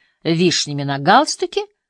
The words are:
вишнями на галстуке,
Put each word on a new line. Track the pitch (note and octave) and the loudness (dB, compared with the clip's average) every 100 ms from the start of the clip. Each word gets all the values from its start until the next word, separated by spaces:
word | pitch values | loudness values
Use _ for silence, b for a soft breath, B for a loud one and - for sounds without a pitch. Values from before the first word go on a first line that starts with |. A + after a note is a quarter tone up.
| _ _ | _ _
вишнями | D3+ E3 F3+ - - C#3+ | -2 2 2 0 -4 -4
на | C#3 C#3 | -4 -2
галстуке, | C#3+ A3+ D4+ - F4+ - G#4 _ | 2 4 2 -4 -6 -6 -8 _